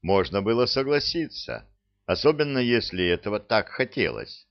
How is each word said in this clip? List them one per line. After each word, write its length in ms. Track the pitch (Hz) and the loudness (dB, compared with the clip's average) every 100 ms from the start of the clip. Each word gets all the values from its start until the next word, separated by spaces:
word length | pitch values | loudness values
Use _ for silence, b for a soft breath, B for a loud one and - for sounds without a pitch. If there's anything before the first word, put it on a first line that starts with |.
можно 400 | 80 98 90 98 | 4 2 2 -2
было 240 | 98 117 123 | 0 0 0
согласиться, 1040 | 135 135 147 - 170 151 - - - - _ _ _ - | 0 0 0 0 -4 -6 -10 -12 -12 -12 _ _ _ -4
особенно 500 | 92 147 151 147 135 | 2 2 4 0 0
если 480 | 120 120 - 92 90 | 2 2 0 -2 0
этого 340 | 87 104 104 | 0 -2 -6
так 300 | - 113 - | 0 0 0
хотелось. 760 | - 127 - 85 55 - - _ | -4 -4 0 -2 -2 -12 -16 _